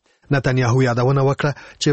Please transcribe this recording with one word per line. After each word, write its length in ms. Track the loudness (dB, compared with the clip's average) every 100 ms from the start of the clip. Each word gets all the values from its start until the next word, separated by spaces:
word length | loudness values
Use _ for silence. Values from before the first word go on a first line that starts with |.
| _ _ _
نتنیاهو 480 | -2 0 0 0 2
یادونه 400 | 0 0 0 0
وکړه 280 | 0 0 -4 -6 -12 -6
چې 80 | -4